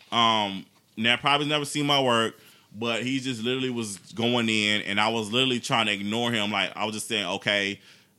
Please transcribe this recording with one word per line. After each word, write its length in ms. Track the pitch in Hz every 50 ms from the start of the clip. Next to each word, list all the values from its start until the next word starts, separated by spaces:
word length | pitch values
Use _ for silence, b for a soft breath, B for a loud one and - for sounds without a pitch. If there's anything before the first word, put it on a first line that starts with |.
| - -
Um, 560 | 104 117 117 113 113 110 104 98 98 95 - - _ _ _ _ _
now 200 | 107 110 120 123 -
probably 280 | - 139 143 143 151
never 180 | 143 151 151 143
seen 220 | 143 - 147 143
my 140 | 143 143 139
work, 340 | 135 123 120 117 113 110 - b b b b b b b -
but 280 | 104 117 117 117 107 117
he 160 | 127 135 135
just 240 | 127 131 127 110 110
literally 260 | 123 127 131 131 131
was 260 | 120 117 113 104 98 90 - - -
going 320 | 117 113 120 123 120 117 113
in, 340 | 110 107 104 104 104 104 -
and 180 | - 101 104
I 80 | 107 113
was 220 | 113 113 107 101 110
literally 280 | 127 131 131 123 117
trying 260 | - - 135 117 110
to 60 | 107 104
ignore 400 | 98 101 101 107 117 120 120 120
him. 180 | 110 101 101
Like, 260 | 104 98 92 - -
I 80 | 87 104
was 120 | 110 107
just 100 | 107 -
saying, 200 | - 117 104 98
"Okay," 520 | 85 98 95 - 107 104 101 98 98 - b b b b b b b b